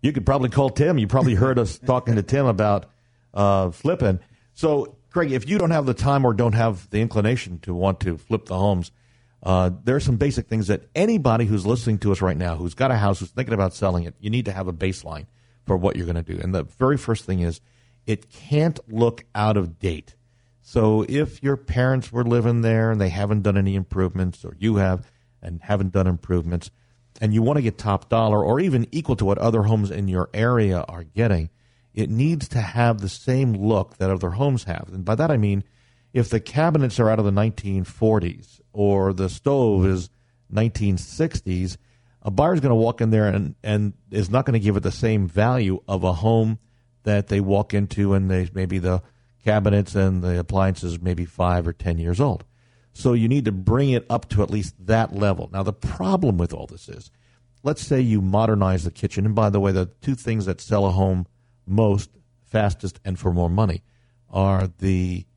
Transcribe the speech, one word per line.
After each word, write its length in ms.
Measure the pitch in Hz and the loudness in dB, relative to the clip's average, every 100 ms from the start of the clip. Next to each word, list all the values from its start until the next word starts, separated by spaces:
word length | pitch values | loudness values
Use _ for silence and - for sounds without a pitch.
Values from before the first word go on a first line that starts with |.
you 120 | 135 | 0
could 140 | 139 - | 0 2
probably 220 | 139 127 | 2 2
call 220 | 127 139 | 2 0
Tim. 280 | - 151 160 | 2 2 2
You 80 | 104 | 2
probably 280 | 131 127 | 2 2
heard 240 | 104 131 123 | 4 2 2
us 200 | 113 - | 0 -4
talking 380 | 127 127 120 110 | 0 0 2 0
to 60 | |
Tim 240 | 98 135 131 | 2 2 2
about, 400 | 98 104 101 - _ _ _ _ | 2 2 0 -2 _ _ _ _
uh, 380 | - 101 98 92 | 0 2 4 0
flipping. 480 | 85 151 180 110 92 - _ _ | -2 -4 0 0 0 -4 _ _
So, 420 | - 165 147 - - _ | -4 0 0 -2 -12 _
Craig, 200 | 175 160 | -4 -2
if 180 | 131 117 | -2 -2
you 80 | 202 | 0
don't 140 | 170 | 2
have 160 | 165 135 | 0 0
the 80 | |
time 300 | 117 135 139 | 0 0 2
or 100 | 127 | 2
don't 200 | 107 120 | 2 2
have 360 | 110 113 92 - | 2 0 -2 -6
the 100 | 107 | -2
inclination 600 | 113 110 104 120 - 87 | 0 0 0 -2 -6 -12
to 140 | - | -8
want 260 | 87 95 95 | -2 0 0
to 180 | 95 82 | -4 -6
flip 280 | - 110 - | -4 -6 -4
the 100 | 92 | -2
homes, 340 | 101 95 85 _ _ _ _ _ | 0 0 -4 _ _ _ _ _
uh, 280 | - 92 90 90 | 0 2 2 0
there 100 | 123 | -2
are 60 | 135 | 0
some 160 | - 117 | 0 0
basic 320 | 143 127 - | 0 -2 -4
things 180 | 113 95 | -4 0
that 220 | 104 - - | -2 -4 -2
anybody 500 | 208 226 131 113 113 | 0 2 2 2 2
who's 180 | 107 | 0
listening 340 | 92 120 117 107 | 0 0 0 0
to 120 | 107 | 0
us 100 | 95 | 0
right 160 | 95 78 | 0 0
now, 200 | 90 82 | -4 -4
who's 180 | 87 | -8
got 160 | - 131 | -2 0
a 60 | 117 | 2
house, 240 | 101 98 | 0 -2
who's 100 | 87 | -6
thinking 240 | - 104 | -8 -4
about 180 | 110 95 | 0 -2
selling 300 | - 98 87 | 0 -2 -2
it, 140 | 85 - | -4 -8
you 120 | 104 | -4
need 160 | 117 104 | -4 -4
to 60 | |
have 140 | 95 92 | -6 -8
a 60 | |
baseline 540 | 82 95 92 78 78 - _ _ _ | -4 -6 -6 -10 -14 -16 _ _ _
for 120 | - 95 | -4 0
what 180 | 92 | 0
you're 120 | - 85 | -2 -4
gonna 180 | 85 | -6
do. 160 | 82 90 | -6 -8
And 100 | 90 | -4
the 120 | 92 | -4
very 320 | 71 - 131 139 | -6 -2 0 0
first 280 | - 110 | -2 -6
thing 140 | - 95 | -2 -2
is, 220 | 85 85 _ _ _ _ - | -2 -4 _ _ _ _ -6
it 240 | 107 - | -6 -8
can't 500 | - - 147 165 156 - | -20 -4 0 0 -2 -8
look 360 | 110 117 117 - | 0 0 0 -10
out 240 | 104 107 104 | -2 2 2
of 200 | 87 82 | -2 -4
date. 360 | 95 78 - _ _ _ _ _ | -4 -4 -10 _ _ _ _ _
So 420 | _ - 110 107 104 | _ 0 2 2 0
if 360 | 135 151 - | -2 -4 -4
your 160 | 139 139 | -4 -4
parents 520 | - 120 127 131 123 | -2 -2 0 0 -2
were 140 | 117 | -4
living 380 | 120 120 117 117 | 0 2 2 2
there 280 | 113 113 113 | 2 2 2
and 80 | 110 | 2
they 120 | 95 | 0
haven't 320 | 87 101 107 | 0 0 0
done 160 | 101 98 | 2 2
any 160 | 98 | 2
improvements, 720 | 98 92 95 92 92 92 - 87 | 0 -2 -2 -2 0 -4 -4 -14
or 100 | 85 | -4
you 180 | 107 104 | 0 2
have 360 | 95 92 - _ _ _ | 2 0 -6 _ _ _
and 180 | 87 85 | -14 -14
haven't 320 | - 104 95 | -4 -2 0
done 140 | 95 92 | 2 2
improvements, 640 | 87 - 90 82 87 - _ _ _ _ - | 0 0 -2 0 -4 -6 _ _ _ _ -4
and 140 | 110 | 0
you 80 | 107 | 2
wanna 180 | 113 147 | 2 2
get 160 | 117 - | 0 -2
top 320 | 110 98 - | -2 -2 0
dollar 340 | 113 113 104 | 0 2 2
or 180 | 82 127 | 2 2
even 260 | 185 131 117 | 2 0 -2
equal 220 | 156 156 120 | -4 -2 0
to 100 | 98 | 2
what 100 | 101 | 2
other 280 | 117 113 | 2 2
homes 260 | 104 110 101 | 2 2 0
in 180 | 98 98 | -2 -2
your 220 | 92 87 | -2 -2
area 540 | 104 113 123 104 90 - | -2 0 2 2 0 -4
are 160 | 87 | -12
getting, 460 | 78 98 117 92 80 _ _ _ _ | -10 -2 2 2 -2 _ _ _ _
it 160 | - 110 | -4 -2
needs 400 | 110 147 165 131 | 0 0 0 -4
to 120 | 123 | -4
have 400 | 95 117 120 110 | -4 0 2 2
the 80 | 98 | -4
same 420 | - - 127 135 | -8 -2 0 0
look 460 | 104 104 107 92 _ | 0 2 0 -2 _
that 100 | 95 | -2
other 220 | 95 90 | -2 -2
homes 340 | 92 143 127 | -2 -2 -2
have. 240 | - 85 - | -4 -10 -10
And 160 | 92 | -10
by 100 | 90 | -4
that 160 | 113 160 | 0 2
I 60 | 135 | 2
mean, 260 | 104 98 - _ _ _ _ | 2 0 -4 _ _ _ _
if 160 | 127 117 | -2 0
the 100 | 113 | -2
cabinets 580 | - 147 165 156 131 - | -2 0 2 2 0 2
are 120 | 110 | 2
out 80 | 110 | 4
of 80 | 101 | 2
the 40 | |
nineteen 540 | 98 107 101 101 95 | 2 0 -2 -4 -4
forties 800 | 90 - 110 110 87 87 - _ _ | -4 0 2 2 0 -8 -18 _ _
or 400 | 104 101 98 95 | -2 2 2 0
the 160 | 92 95 | 0 -4
stove 560 | - - 139 120 98 | -2 -2 2 2 4
is 240 | 95 95 87 _ _ _ _ | 2 0 -4 _ _ _ _
nineteen 480 | 101 113 - 104 92 | -2 -2 0 -2 -2
sixties, 800 | - - 160 - - 90 92 - _ _ _ _ | -6 -4 -2 -2 -4 -4 -4 -8 _ _ _ _
a 80 | - | -4
buyer's 300 | 95 151 170 | 0 2 2
gonna 140 | 135 | 2
walk 280 | 117 113 120 | 4 2 0
in 80 | 113 | 0
there 160 | 110 107 | 2 2
and, 280 | 95 82 - | 0 -4 -8
and 300 | - 107 104 - _ | -4 -2 -2 -6 _
is 200 | 104 92 | -4 0
not 160 | 120 131 | 0 2
gonna 120 | 117 | 2
give 200 | 101 98 | 2 2
it 40 | |
the 80 | - | -2
same 380 | - 117 110 92 | -2 0 0 0
value 540 | 98 110 127 101 92 - | 2 2 2 0 -2 -2
of 180 | 95 | -2
a 100 | 92 | 0
home 440 | 85 110 113 110 110 _ _ _ _ | 2 2 4 2 -2 _ _ _ _
that 240 | - 104 98 | -2 0 0
they 120 | 101 | 0
walk 320 | 95 98 104 | 2 0 2
into 400 | 104 101 - 101 | -2 -2 0 2
and 180 | 98 95 | 2 2
they, 200 | 92 90 | 0 -2
maybe 260 | 92 92 92 | -4 -4 -2
the 220 | 87 90 - _ _ _ | 0 -2 -4 _ _ _
cabinets 520 | - 107 101 101 98 | 0 2 2 2 0
and 280 | 101 95 92 | 0 2 0
the 160 | 90 87 | -2 -2
appliances 600 | 85 95 95 90 90 85 | 0 0 2 0 -6 -4
maybe 240 | 90 87 | -4 -4
five 420 | 85 - 90 90 85 | -6 -2 0 2 -2
or 60 | |
ten 240 | 82 92 82 | -4 -4 -2
years 240 | 82 87 | -2 0
old. 240 | 143 101 - _ _ _ _ | 0 -2 -8 _ _ _ _
So 200 | - 131 | -4 0
you 160 | 120 113 | 2 2
need 160 | 139 | 2
to 80 | 110 | 0
bring 380 | 95 92 120 143 | -2 0 2 2
it 140 | 123 - | 0 -2
up 180 | 120 - | -6 -2
to 120 | 104 | -2
at 80 | 101 | 0
least 240 | 107 92 - 92 | -2 -6 -10 0
that 280 | 113 113 | 0 0
level. 340 | 98 101 87 - | 0 0 0 -4
Now, 100 | 95 | -4
the 100 | 95 | -4
problem 640 | - - - 185 190 156 92 | -4 -6 -4 0 2 2 2
with 140 | 85 | -2
all 140 | 76 71 | -4 -14
this 220 | 80 - | -18 -18
is, 220 | - - _ _ _ _ _ | -20 -20 _ _ _ _ _
let's 200 | 139 151 | -6 -6
say 180 | - 139 | -2 0
you 200 | 123 107 | 2 2
modernize 640 | 95 101 113 107 95 92 | 2 2 2 2 2 0
the 60 | 85 | -2
kitchen. 360 | - 101 - 101 | -6 -6 -2 0
And 80 | |
by 160 | 107 107 | 2 2
the 100 | 101 | 2
way, 120 | 98 | 2
the 140 | 95 90 _ | 0 -2 _
two 140 | - | -6
things 320 | 131 - 113 95 | -4 -2 -4 -4
that 140 | 90 | -6
sell 260 | - 107 98 | -2 0 2
a 40 | |
home 360 | 92 95 92 90 _ _ _ - | 2 2 0 -4 _ _ _ -4
most, 440 | 98 110 101 - _ _ _ | 2 2 2 -2 _ _ _
fastest, 540 | _ 110 104 - 95 - | _ -2 0 -2 -8 -10
and 140 | - 90 | -8 -4
for 140 | 98 | -2
more 180 | 87 85 | 0 0
money 320 | 92 110 87 _ _ _ _ _ | 2 0 -2 _ _ _ _ _
are 380 | 95 95 95 95 85 | 0 2 2 -2 -2
the 480 | 95 92 90 90 - | 0 0 0 -4 -10